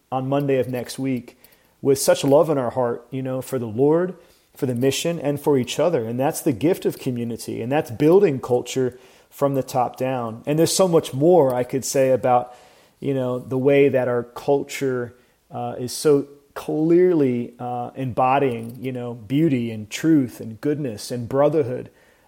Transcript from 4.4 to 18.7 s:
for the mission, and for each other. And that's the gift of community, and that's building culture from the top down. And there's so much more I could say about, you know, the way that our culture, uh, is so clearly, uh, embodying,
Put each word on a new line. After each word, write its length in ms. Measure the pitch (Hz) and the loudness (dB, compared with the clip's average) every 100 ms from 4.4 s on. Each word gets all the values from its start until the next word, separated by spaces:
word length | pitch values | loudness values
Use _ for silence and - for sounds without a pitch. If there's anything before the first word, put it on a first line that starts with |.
| _ - | _ -6
for 100 | 131 | -4
the 80 | |
mission, 460 | 120 135 135 165 170 | 0 0 0 -4 -4
and 180 | 143 143 | -4 -2
for 180 | 156 139 | 2 2
each 220 | 120 - | 0 0
other. 260 | 160 156 | 0 0
And 140 | 113 120 | -2 -2
that's 220 | 143 165 | -2 0
the 120 | 160 | -4
gift 320 | 110 151 190 | 0 0 0
of 140 | 190 - | -4 -4
community, 640 | 135 120 117 113 - 110 | -6 -6 -6 -8 -8 -6
and 80 | 113 | -2
that's 220 | 147 160 | -2 -2
building 480 | 110 147 185 202 131 | 0 4 6 4 0
culture 580 | - 123 - 131 127 - - _ _ | 0 -2 0 -2 -2 -4 -20 _ _
from 260 | - 143 | -2 -2
the 80 | 135 | -2
top 340 | - 131 120 - | -2 -2 -2 -4
down. 460 | 127 131 113 113 | -4 -4 -6 -8
And 140 | - 156 | -2 2
there's 160 | 165 | 2
so 140 | - 190 | 2 4
much 260 | 165 - | 2 0
more 400 | 135 156 180 135 | 0 6 6 6
I 80 | 123 | 2
could 220 | 123 135 | -2 -4
say 260 | - 139 131 | -2 2 4
about, 460 | 127 127 123 - - - _ _ - | 4 4 2 0 -14 -20 _ _ -8
you 160 | 139 | -4
know, 240 | 135 127 123 | -2 -2 -4
the 180 | 110 131 | -4 0
way 320 | 135 143 143 | 4 6 6
that 200 | 127 123 | 4 0
our 160 | 120 | -2
culture, 880 | 120 - - 143 139 - 135 127 120 - _ _ _ | -4 -8 0 0 -2 -6 -4 -4 -6 -12 _ _ _
uh, 240 | 127 120 120 | -10 -8 -8
is 140 | 123 | -8
so 340 | - 156 143 139 - _ | 0 2 2 2 -14 _
clearly, 1000 | - - 151 160 170 180 165 135 120 120 - | -12 -6 -2 2 4 4 4 2 0 -6 -8
uh, 320 | 123 120 120 | -8 -8 -8
embodying, 880 | - 131 110 127 139 139 117 113 | -8 -6 0 2 2 0 -2 -10